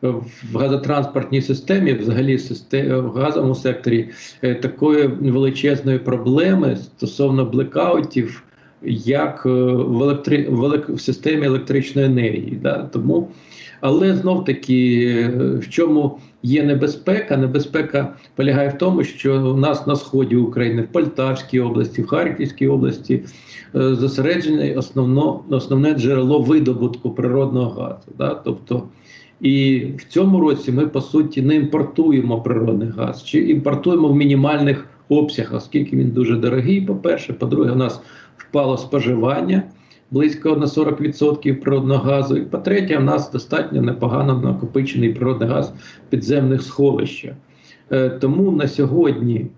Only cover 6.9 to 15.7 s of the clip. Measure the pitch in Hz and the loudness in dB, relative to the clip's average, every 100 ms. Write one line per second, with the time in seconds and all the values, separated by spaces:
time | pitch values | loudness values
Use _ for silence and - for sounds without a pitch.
6.9 | _ 127 - 139 135 123 123 135 151 175 | _ -10 0 0 2 0 -2 -2 -2 0
7.9 | 175 147 131 113 - - _ _ _ 139 | 0 0 -2 -4 -6 -20 _ _ _ -6
8.9 | 117 107 139 151 - 131 127 127 127 127 | -4 0 0 -2 -2 0 2 2 2 0
9.9 | 120 139 143 - 147 143 123 135 151 - | 2 2 0 0 0 0 0 0 0 -2
10.9 | - - - 151 156 143 131 135 139 135 | -6 -4 -2 -2 0 0 0 0 -2 0
11.9 | 139 135 127 113 98 - - - - - | 0 2 2 2 -2 -6 -4 -4 -4 -4
12.9 | - 120 170 170 - - - - - 135 | -4 0 0 -2 -10 -20 -20 -20 -6 0
13.9 | 156 190 180 170 180 - 135 - 127 127 | 2 2 2 0 0 0 -4 2 2 4
14.9 | 120 120 117 120 123 131 131 - | 2 2 2 0 0 0 0 -4